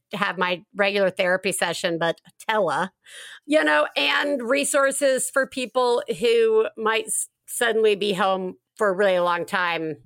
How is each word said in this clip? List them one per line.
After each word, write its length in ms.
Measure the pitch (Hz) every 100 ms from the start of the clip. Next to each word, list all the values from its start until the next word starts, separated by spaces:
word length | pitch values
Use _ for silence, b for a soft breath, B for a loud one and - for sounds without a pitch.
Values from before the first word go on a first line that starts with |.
| _
have 260 | 196 202 180
my 240 | 180 180 - -
regular 340 | 202 202 190
therapy 400 | - 180 185 190
session, 480 | 170 175 165 180 165
but 220 | 165 - - - -
tele, 440 | 214 175 143 190 _ B B B B -
you 180 | 302
know, 240 | 302 302 302 -
and 520 | 285 285 285 285 226
resources 800 | 277 277 294 269 262 277 262 -
for 160 | 277
people 600 | 262 - 247 254 247 240 - 180
who 480 | 233 233 226 220 220 -
might 300 | 220 220 220
s-, 220 | - - _ -
suddenly 480 | - 233 220 220 202
be 160 | 208
home 460 | 180 196 190 185 185 _ -
for 140 | 208
a 20 |
really 240 | 185 202 180
long 260 | 175 170
time 520 | 170 196 175 165 160 147